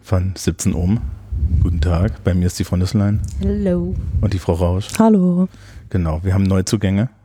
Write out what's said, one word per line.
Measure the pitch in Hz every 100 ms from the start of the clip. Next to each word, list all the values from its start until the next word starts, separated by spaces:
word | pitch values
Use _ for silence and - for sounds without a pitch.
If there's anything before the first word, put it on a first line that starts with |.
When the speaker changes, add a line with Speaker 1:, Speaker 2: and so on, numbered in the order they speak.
Speaker 1:
von | - 95 92 92
siebzehn | - 82 101
Ohm. | 76 85 113 - - - - - -
Guten | - 85
Tag, | 82 82 104 -
bei | -
mir | 90 90
ist | -
die |
Frau | 92 90
Nüsslein. | 92 107 101 104 - -
Speaker 2:
Hallo. | 190 208 196 175 175 196 - -
Speaker 1:
Und | 107
die | 95
Frau | -
Rausch. | 82 87 90 - -
Speaker 2:
Hallo. | 226 208 180 180 185 - - - -
Speaker 1:
Genau, | 95 82 80
wir | 95
haben | 95
Neuzugänge. | 95 95 92 107 98 98 127 _